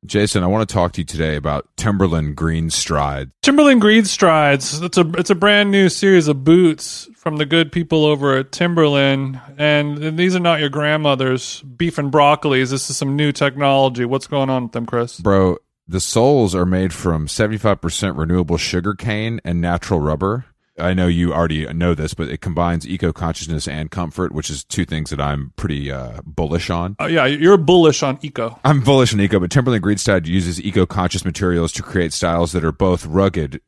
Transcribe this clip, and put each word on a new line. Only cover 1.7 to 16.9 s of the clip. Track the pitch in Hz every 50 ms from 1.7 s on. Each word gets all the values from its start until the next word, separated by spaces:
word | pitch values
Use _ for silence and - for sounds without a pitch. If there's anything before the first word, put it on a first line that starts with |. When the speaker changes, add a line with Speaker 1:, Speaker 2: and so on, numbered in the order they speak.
| _ -
Speaker 1:
Timberland | - 110 104 98 98 90 80 82 76 76 76
Green | 71 80 80 80 82 82 82
Stride. | 80 - - - 80 73 71 71 71 69 69 65 _ _
Speaker 2:
Timberland | - - 269 285 302 285 269 240
Green | 208 208 214 226 220
Strides. | 185 - - - 180 160 156 151 143 139 139 131 - 143 151
It's | 170 180 - -
a, | 175 156 170 175
it's | 180 -
a | 208
brand | 170 165 208 208 208 208 202
new | 196 196 196 180
series | - - - 196 190 180 160 151
of | 147 135 131
boots | 147 165 180 180 170 151 - - - - - - - -
from | _ _ 170 151 151
the | 151
good | 139 151 165 165 147
people | - 170 170 - 165 160 151
over | 151 151 143 139 143 135 139
at | 139 135
Timberland. | - - 175 175 175 165 160 147 143 139 139 139 139 135 135 135 135 131 - - 139 139
And | 147 151 147 147 147 147 147 147 147 160 160 160
these | 180 185 185
are | 180
not | 175 170 170 151
your | 151 143
grandmother's | 135 147 147 147 151 156 151 147 139 127 131 131 127 127 - - - -
beef | - 139 123 120 170 170 - -
and | 147 139
broccolis. | 131 156 143 143 147 151 - 151 135 131 131 123
This | 135 135 - -
is | 139 -
some | 151 139 139
new | 143 151 147
technology. | 139 - 143 139 135 135 143 139 139 135 135 135 123 120 123
What's | 120 131 135 - -
going | - 143 135 135
on | 131 127 123
with | 117 -
them, | 117 117
Chris? | 113 - 120 117 120 - -
Speaker 1:
Bro, | 85 104 98 98 95 92 87 - _ _ _ _ _ -
the | 82 92
soles | 87 - - 117 117 131 147 139 117 98 85
are | 95 90
made | 90 92 92 95 92